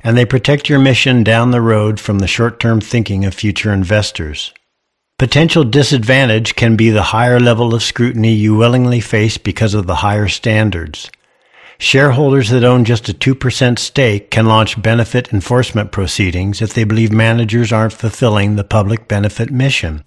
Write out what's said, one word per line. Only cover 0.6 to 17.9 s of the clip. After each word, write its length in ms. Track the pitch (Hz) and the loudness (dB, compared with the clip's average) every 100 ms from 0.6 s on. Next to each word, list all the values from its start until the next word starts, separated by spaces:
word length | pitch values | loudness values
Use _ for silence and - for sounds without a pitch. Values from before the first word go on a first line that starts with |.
| - | 2
your 120 | 139 | 2
mission 440 | 135 120 135 123 | 4 2 2 2
down 280 | 107 113 123 | 2 2 2
the 100 | 123 | 0
road 380 | 113 107 107 107 | 2 2 0 -4
from 180 | - 101 | -4 -2
the 100 | 95 | -2
short-term 540 | - 117 - 120 110 | -2 -2 -2 0 0
thinking 420 | - 120 104 98 | 0 -4 -2 -2
of 120 | 98 - | -2 -2
future 360 | 107 - 107 | -4 -4 -2
investors. 800 | 98 90 107 101 - 78 76 - _ _ _ _ _ _ - | -2 0 0 -2 -8 -10 -10 -12 _ _ _ _ _ _ -4
Potential 440 | 127 139 165 175 | -2 2 2 2
disadvantage 920 | 127 135 135 139 110 131 131 110 110 - | 2 2 0 0 2 2 2 0 -2 -2
can 200 | 117 113 | 0 2
be 140 | 113 | 2
the 140 | 107 | 2
higher 360 | 90 110 123 123 | 0 0 2 2
level 360 | 120 113 120 113 | 2 2 0 -2
of 80 | |
scrutiny 500 | - - 123 117 113 | -4 -2 -2 0 0
you 220 | 110 107 107 | 2 2 2
willingly 440 | 117 127 123 120 | 2 2 2 0
face 380 | - 110 110 - | -2 0 0 -2
because 380 | 104 - 110 104 | -6 -2 -2 -2
of 100 | 90 | -2
the 120 | 87 | -2
higher 300 | 104 104 101 | -2 0 -2
standards. 840 | - 117 107 110 90 82 - - _ _ _ _ _ - - | -2 -2 0 0 -2 -10 -14 -18 _ _ _ _ _ -20 -8
Shareholders 720 | - 135 143 123 143 139 110 | 0 2 4 4 2 2 2
that 140 | 127 | 2
own 200 | 123 127 | 4 4
just 260 | 117 120 - | 2 0 -2
a 40 | |
two 220 | 98 135 131 | -4 -2 0
percent 420 | 127 - 127 120 | -2 0 0 0
stake 540 | - - 123 104 - | -4 0 0 0 -2
can 160 | - 110 | 0 2
launch 340 | 110 110 - | 2 2 -2
benefit 500 | 110 117 113 123 - | 0 0 0 -2 -2
enforcement 600 | 104 - 123 117 110 101 | -4 0 -2 0 -4 -4
proceedings 720 | - 92 - 95 87 95 101 | -4 -4 -2 -2 -2 -4 -4
if 100 | 110 | -4
they 120 | - 104 | -2 0
believe 260 | 110 113 | 0 2
managers 600 | 107 113 117 110 117 113 | 2 2 2 0 0 0
aren't 220 | 113 110 | 0 -2